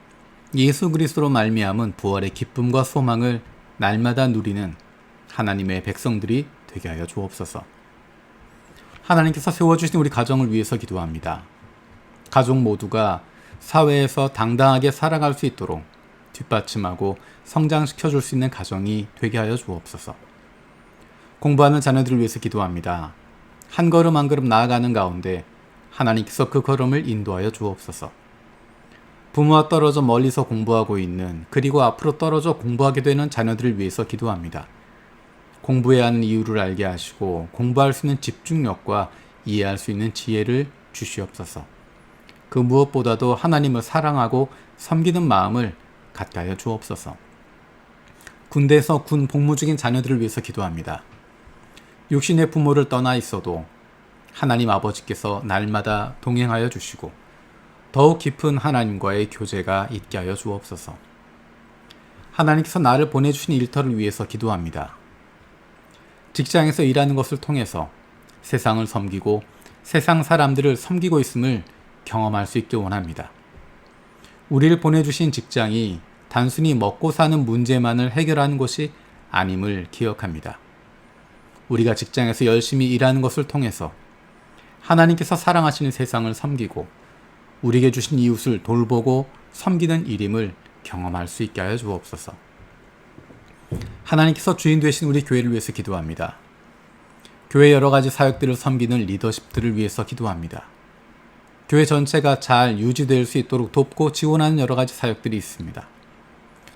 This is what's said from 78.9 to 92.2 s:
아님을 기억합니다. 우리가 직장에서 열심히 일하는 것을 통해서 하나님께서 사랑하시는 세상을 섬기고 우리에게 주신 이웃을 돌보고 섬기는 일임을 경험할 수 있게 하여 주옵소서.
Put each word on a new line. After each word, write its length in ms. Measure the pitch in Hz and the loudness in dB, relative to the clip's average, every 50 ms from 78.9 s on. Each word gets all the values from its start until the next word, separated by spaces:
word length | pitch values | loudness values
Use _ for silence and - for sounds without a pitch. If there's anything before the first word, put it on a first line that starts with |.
| - - - - - - - - | -8 -14 -20 -20 -20 -20 -16 -4
아님을 580 | - 92 95 92 92 92 98 104 101 92 87 - | -2 -2 0 0 -2 -2 -4 -4 -4 -6 -8 -10
기억합니다. 680 | - - 123 110 104 - - 92 80 76 - - - - - - - - - - - - - - _ - - - - - - - - - - - | -8 -6 -4 -4 -4 -6 -8 -8 -8 -10 -10 -12 -14 -16 -20 -20 -20 -20 -20 -20 -20 -20 -20 -20 _ -20 -20 -20 -20 -20 -20 -20 -20 -20 -6 -2
우리가 240 | 123 110 113 117 107 | 0 2 2 2 2
직장에서 520 | - 110 - - 131 123 117 117 - 131 | 0 -4 -6 -4 -2 -2 -2 0 0 2
열심히 440 | 113 113 117 117 - 139 135 131 127 | 4 4 4 2 0 0 0 2 2
일하는 300 | 123 117 131 131 131 135 | 2 2 4 4 4 2
것을 220 | 127 127 - 156 139 | 0 0 -2 -2 -4
통해서 480 | - - 147 131 110 - - 90 73 - - - - - _ - - - - - - - - - - - - | -4 -4 -4 -4 -4 -4 -6 -10 -10 -10 -14 -20 -20 -20 _ -20 -20 -20 -20 -20 -20 -20 -20 -20 -20 -20 -8
하나님께서 540 | - - 165 165 165 165 170 165 160 - 185 | -2 2 6 6 6 6 6 2 0 -2 -2
사랑하시는 560 | - - 180 170 170 160 151 139 - 147 135 | 0 2 2 2 2 2 0 0 0 -2 -4
세상을 420 | 123 - 127 - - 117 113 110 113 | -2 -2 -4 -4 -2 -2 -2 -4 -4
섬기고 540 | - - 143 143 123 110 95 - - - - - - - - - - - - - - - - - - | -6 -6 -6 -4 -4 -6 -6 -8 -10 -12 -12 -16 -20 -20 -20 -20 -20 -20 -20 -20 -20 -20 -20 -12 -4
우리에게 300 | - 120 113 127 127 131 | 0 2 4 4 4 4
주신 260 | 120 123 120 - 151 | 4 0 -2 -2 0
이웃을 460 | 131 123 120 117 110 - 135 113 92 - | 2 4 4 2 2 0 -2 -2 -2 -2
돌보고 680 | - 117 120 120 110 123 117 117 131 127 131 139 - - - - - | 0 0 0 2 2 0 0 2 2 0 0 -2 -4 -10 -20 -20 -20
섬기는 560 | - - - 196 180 170 170 165 165 165 165 | -20 -6 -2 0 0 2 2 0 0 0 -2
일임을 480 | - 110 101 104 98 107 113 107 95 90 - - - - - - | -4 -4 -4 -2 -2 -2 -2 -2 -4 -6 -12 -20 -20 -20 -20 -18
경험할 440 | - - 90 90 90 87 90 87 | -14 -10 -8 -6 -6 -6 -6 -8
수 160 | 85 - - 113 | -8 -8 -8 -8
있게 180 | - - 98 | -8 -6 -6
하여 160 | 92 95 110 | -4 -4 -4
주옵소서. 560 | 120 117 104 95 85 - - - 90 | -6 -6 -8 -8 -8 -10 -14 -16 -16